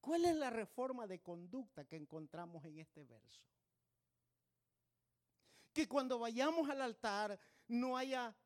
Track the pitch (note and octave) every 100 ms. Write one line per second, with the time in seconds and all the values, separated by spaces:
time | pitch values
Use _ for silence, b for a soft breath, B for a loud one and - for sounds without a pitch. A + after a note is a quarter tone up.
0 | - E4+ F4 D#4+ C4+ A3+ G3+ - C4 B3+
1 | G#3+ F#3 - F3 F3 A#3+ A3 - C#3 D#3+
2 | D3+ D#3 D#3 E3 F3 E3+ D#3 D#3 D#3 -
3 | C3+ A2+ A#2 - _ _ _ _ _ _
4 | _ _ _ _ _ _ _ _ _ _
5 | _ _ _ _ b b b - D#4 C#4
6 | C4 B3 A#3 A3+ C#4 E4 D4 C#4 B3+ A3+
7 | A#3 G3+ G#3 G3 b b b A#3+ B3+ B3+
8 | C4 C4 A#3+ G#3+